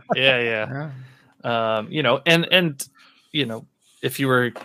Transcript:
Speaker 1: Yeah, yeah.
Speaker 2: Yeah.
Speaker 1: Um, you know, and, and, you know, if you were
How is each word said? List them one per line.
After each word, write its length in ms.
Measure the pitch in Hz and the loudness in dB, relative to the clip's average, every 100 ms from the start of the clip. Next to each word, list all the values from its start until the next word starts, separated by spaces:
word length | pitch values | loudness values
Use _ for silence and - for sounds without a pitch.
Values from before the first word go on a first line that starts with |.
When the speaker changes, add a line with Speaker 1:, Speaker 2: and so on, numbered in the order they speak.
| - | -4
Speaker 1:
Yeah, 240 | 165 131 127 | 2 2 2
yeah. 260 | 117 110 110 | 0 -2 -4
Speaker 2:
Yeah. 220 | 135 151 131 127 - _ _ | -8 -10 -14 -18 -20 _ _
Speaker 1:
Um, 460 | 123 117 113 110 107 | -4 -2 0 -2 -2
you 120 | 147 | -2
know, 180 | 131 139 - | 2 2 4
and, 200 | 170 - | 4 4
and, 360 | 185 170 139 - _ - _ _ | 2 2 -4 -12 _ -20 _ _
you 140 | 151 123 | -4 -4
know, 200 | 113 - _ _ _ | -6 -12 _ _ _
if 160 | 131 - | -8 -2
you 100 | 135 | 2
were 240 | 127 120 - | 2 2 -4